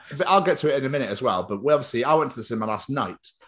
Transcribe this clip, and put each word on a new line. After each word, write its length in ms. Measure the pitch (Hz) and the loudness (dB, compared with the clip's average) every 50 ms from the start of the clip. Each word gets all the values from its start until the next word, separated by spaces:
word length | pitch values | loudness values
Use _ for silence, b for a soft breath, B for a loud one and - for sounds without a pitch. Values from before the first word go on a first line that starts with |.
| - - 147 | -18 -14 -6
but 100 | 139 180 | -4 2
I'll 140 | - 190 196 | 4 4 4
get 180 | 160 185 160 - | 4 4 0 2
to 120 | - 151 139 | 2 0 0
it 40 | |
in 80 | 139 135 | 0 -2
a 40 | 135 | -2
minute 200 | 147 143 123 98 | -2 -2 -2 -2
as 120 | 101 - | -4 -2
well, 220 | 127 117 92 92 90 | 0 0 0 0 -2
but 180 | - 104 98 117 | -4 -6 -2 2
we 100 | 147 147 | 2 2
obviously, 300 | 143 131 - - 117 123 | 2 2 -2 -2 -2 2
I 80 | 143 156 | 4 4
went 180 | 160 151 131 | 2 2 0
to 60 | - | -4
the 60 | 120 110 | -10 -8
cinema 240 | - 117 110 107 | -6 -4 -4 -2
last 220 | 110 107 104 - - | -2 -4 -4 -4 -4
night, 360 | 139 139 107 90 - - - - - b b | -4 -4 -4 -4 -6 -12 -16 -20 -20 b b